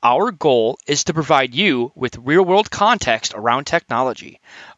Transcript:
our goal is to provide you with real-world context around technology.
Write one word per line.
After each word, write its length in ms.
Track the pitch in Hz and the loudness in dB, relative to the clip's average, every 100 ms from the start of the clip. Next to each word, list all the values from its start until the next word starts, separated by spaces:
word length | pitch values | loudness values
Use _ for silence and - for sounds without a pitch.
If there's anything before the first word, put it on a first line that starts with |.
our 300 | 120 127 233 | 2 2 0
goal 480 | 180 156 123 110 135 - | 0 2 2 2 -2 -4
is 160 | 143 | -4
to 100 | - | -2
provide 400 | 160 147 147 131 | -4 2 2 2
you 380 | 123 202 127 120 | 0 0 0 -2
with 240 | - 123 - | -4 -8 -6
real-world 540 | 123 170 180 190 214 | 0 2 4 2 0
context 640 | - 208 247 - 110 - 107 | 0 0 2 0 -2 -4 -4
around 300 | 113 123 143 | -2 -2 -2
technology. 760 | 170 - 120 131 110 90 - _ - - | -4 -2 -2 -2 -4 -12 -20 _ -20 -20